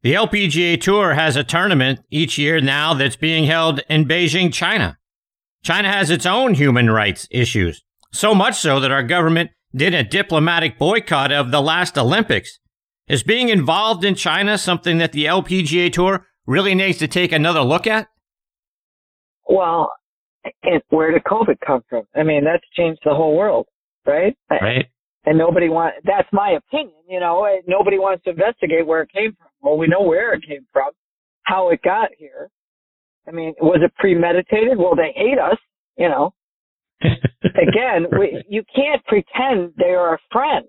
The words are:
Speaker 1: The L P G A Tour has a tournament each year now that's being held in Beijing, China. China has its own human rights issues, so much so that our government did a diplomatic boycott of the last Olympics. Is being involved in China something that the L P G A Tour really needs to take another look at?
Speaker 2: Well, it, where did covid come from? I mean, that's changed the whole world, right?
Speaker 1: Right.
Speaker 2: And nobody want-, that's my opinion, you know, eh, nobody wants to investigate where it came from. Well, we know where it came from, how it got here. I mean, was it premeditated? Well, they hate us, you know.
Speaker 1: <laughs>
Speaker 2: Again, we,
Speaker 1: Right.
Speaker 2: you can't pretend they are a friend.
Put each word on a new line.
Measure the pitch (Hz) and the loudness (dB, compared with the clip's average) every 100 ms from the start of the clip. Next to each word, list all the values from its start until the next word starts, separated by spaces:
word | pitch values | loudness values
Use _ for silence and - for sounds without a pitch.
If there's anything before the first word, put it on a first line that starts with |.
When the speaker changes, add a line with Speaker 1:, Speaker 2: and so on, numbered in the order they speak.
Speaker 1:
The | 120 175 | 0 0
L | 220 | 0
P | 208 196 | 0 0
G | 151 | 0
A | 175 170 | 0 0
Tour | 185 208 190 143 | 2 2 2 2
has | 160 135 | 0 0
a | |
tournament | 131 165 196 160 131 131 _ | 0 0 2 2 2 -2 _
each | 147 160 - | -4 -4 -2
year | 147 160 | 0 0
now | 135 143 156 | 0 0 0
that's | 147 135 127 | 0 -2 -2
being | 160 160 | -2 0
held | 151 165 165 143 - | 0 2 0 -2 -2
in | 156 143 | 0 2
Beijing, | 165 170 165 180 | 0 0 0 -2
China. | - 170 214 98 - _ _ _ _ _ _ | -2 -2 -2 -4 -6 _ _ _ _ _ _
China | - 175 202 | -4 -2 0
has | 202 165 | 0 0
its | 175 180 | 0 0
own | 208 262 | 0 2
human | 160 143 120 117 | 2 4 4 4
rights | 110 104 87 - | 2 0 -4 -6
issues, | 120 120 107 87 78 _ _ _ | -4 -2 0 -2 -4 _ _ _
so | - 208 208 | -2 2 4
much | 220 - | 2 0
so | 160 135 | 0 0
that | 135 | 0
our | 135 | -2
government | 123 175 165 165 165 _ _ 127 | 0 0 2 0 -2 _ _ -2
did | 165 | 0
a | 175 | 0
diplomatic | 107 180 196 160 160 170 160 - | -2 -2 -2 0 0 0 -2 -2
boycott | 151 220 220 151 135 | 0 0 0 -2 0
of | 143 127 | -2 0
the | 147 | 0
last | 143 165 175 - | 0 -2 -2 -2
Olympics. | 120 196 220 110 - - _ _ _ _ - | 0 0 0 -4 -4 -20 _ _ _ _ -6
Is | 135 | -4
being | 139 233 247 | 0 0 2
involved | 208 143 170 220 202 196 | 0 0 0 0 -2 -2
in | 185 | -2
China | 175 165 202 214 | -2 -2 0 -2
something | - 170 180 165 | -2 -4 -2 0
that | 160 | -2
the | 147 147 | -2 0
L | 185 | 0
P | 190 185 | 0 -2
G | 156 170 | 0 0
A | 175 | 0
Tour | 175 185 190 _ _ - | 0 -2 -2 _ _ -2
really | 143 196 190 | 0 0 0
needs | 190 165 | 0 -2
to | 151 | -2
take | 180 175 | -2 0
another | 165 156 165 | 0 0 0
look | 127 165 220 | 0 0 0
at? | 220 220 _ _ _ _ _ _ _ _ _ _ _ _ _ - | -2 -4 _ _ _ _ _ _ _ _ _ _ _ _ _ 0
Speaker 2:
Well, | 190 175 165 151 - _ _ _ _ - - | 0 2 0 -2 -6 _ _ _ _ -18 -6
it, | - 165 - | -2 -2 0
where | 156 160 | 0 2
did | 160 | 0
covid | 160 208 220 143 - | 0 0 0 -2 -2
come | 131 _ | -4 _
from? | 117 104 143 | -8 -6 -2
I | |
mean, | 156 147 | 0 2
that's | 147 175 _ - | 0 -2 _ -2
changed | 170 160 | -2 -2
the | 151 147 | -2 0
whole | 160 156 | 2 2
world, | 208 123 - _ _ _ - | 2 0 -4 _ _ _ -2
right? | 147 190 269 _ | 0 0 -2 _
Speaker 1:
Right. | 147 104 123 - _ _ _ - | 0 2 0 -2 _ _ _ 2
Speaker 2:
And | 160 | 4
nobody | 165 175 170 | 4 2 2
want-, | 160 165 - | 0 -2 -4
that's | 165 196 - | -2 -2 0
my | 202 202 | 0 0
opinion, | 160 _ 294 262 156 170 | -2 _ -8 -8 _ _
you | 185 | -4
know, | 175 175 208 | -2 0 0
eh, | 196 180 | -2 -2
nobody | 190 202 196 | 0 2 0
wants | 190 185 - | 0 -2 -6
to | |
investigate | 165 202 240 175 160 160 | -2 -2 -2 -2 0 0
where | 160 | -2
it | 156 | -2
came | 196 220 208 | -4 -6 -6
from. | _ _ | _ _
Well, | 147 151 | -2 0
we | 160 | 2
know | 180 | 2
where | 190 165 233 | 2 2 0
it | 190 160 | -4 -6
came | 143 127 | -16 _
from, | 139 139 _ _ _ _ _ | -2 -2 _ _ _ _ _
how | - 202 180 | -4 -2 0
it | 165 | 0
got | - 202 214 - | 0 0 -2 -6
here. | 147 135 180 _ _ _ _ _ _ _ - | -20 -18 -18 _ _ _ _ _ _ _ -14
I | |
mean, | 165 160 156 | -10 -10 0
was | 160 175 | 2 4
it | 170 - | 2 2
premeditated? | 202 175 170 175 180 214 226 240 | 2 2 2 0 0 0 0 2
Well, | 180 165 | 2 2
they | 160 - | 0 0
hate | 220 262 | 0 0
us, | 143 - _ _ _ - | 0 -2 _ _ _ -4
you | 175 | -2
know. | 143 160 _ _ _ _ | 0 -2 _ _ _ _
Speaker 1:
<laughs> | _ _ _ | _ _ _
Speaker 2:
Again, | 165 - - _ - - 170 208 254 190 170 | -2 0 -4 _ -2 2 2 2 0 0 0
we, | 190 196 139 | 0 0 -2
Speaker 1:
Right. | - | -8
Speaker 2:
you | 208 214 - | -8 -4 -2
can't | 285 294 - | 0 -2 0
pretend | 208 - - 262 226 175 151 | -2 -2 -4 -2 -2 -4 -2
they | 175 180 | 0 2
are | 175 | 0
a | 160 _ | -2 _
friend. | 233 285 202 | -2 0 -2